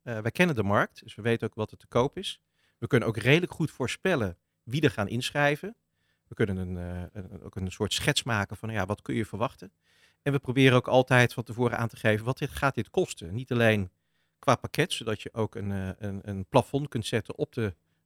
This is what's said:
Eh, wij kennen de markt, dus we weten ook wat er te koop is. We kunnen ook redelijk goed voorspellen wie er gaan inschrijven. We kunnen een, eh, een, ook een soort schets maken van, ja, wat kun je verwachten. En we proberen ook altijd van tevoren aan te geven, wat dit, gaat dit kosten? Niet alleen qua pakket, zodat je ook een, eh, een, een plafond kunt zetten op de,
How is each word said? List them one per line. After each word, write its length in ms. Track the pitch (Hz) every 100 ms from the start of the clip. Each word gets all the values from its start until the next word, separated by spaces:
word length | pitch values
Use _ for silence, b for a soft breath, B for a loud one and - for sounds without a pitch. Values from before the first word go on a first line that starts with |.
Eh, 160 | 127 110
wij 120 | 113
kennen 260 | - 180 123
de 60 |
markt, 400 | 98 107 196 -
dus 120 | -
we 80 | -
weten 240 | 113 117 110
ook 80 |
wat 160 | - 107
er 60 | -
te 100 | _
koop 320 | 123 139 -
is. 220 | 202 - _ _ _ _
We 80 | 117
kunnen 220 | 127 -
ook 80 | 110
redelijk 360 | 117 156 180
goed 180 | - 156
voorspellen 640 | - 123 - 190 156 98 - _ _
wie 180 | - 143
er 80 | 147
gaan 180 | - 98
inschrijven. 680 | 117 - 147 143 147 196 - _ _ _ _ -
We 60 |
kunnen 220 | - 107 92
een, 200 | 90 90
eh, 240 | 87 90 87
een, 300 | 107 92 95
ook 140 | - 95
een 140 | 90
soort 200 | - 104
schets 300 | - 156 139
maken 340 | 127 107 98 104
van, 140 | 110
ja, 160 | 110 95
wat 160 | 104
kun 120 | -
je 100 | 123
verwachten. 480 | 107 98 120 - 95 _ _ _ _ _
En 100 | 143
we 60 | 139
proberen 380 | - 123 131 123
ook 120 | -
altijd 440 | 127 123 127 120
van 80 | -
tevoren 360 | 113 113 120 113
aan 100 | 117
te 80 | -
geven, 280 | 113 107
wat 140 | 113 -
dit, 120 | 143
gaat 240 | - 139
dit 160 | 120 -
kosten? 440 | - 175 - 82
Niet 180 | 107 131
alleen 380 | 120 113 107 90 _ _ _ _ _
qua 160 | - 120
pakket, 360 | - - 156
zodat 300 | - 113 107
je 120 | -
ook 200 | 117 104
een, 180 | 104 101
eh, 160 | 98 95 92
een, 220 | 104 98
een 240 | - 98 92
plafond 400 | 131 - 139 147
kunt 180 | 120 -
zetten 300 | 113 - -
op 140 | 151
de, 220 | - 107 - _ _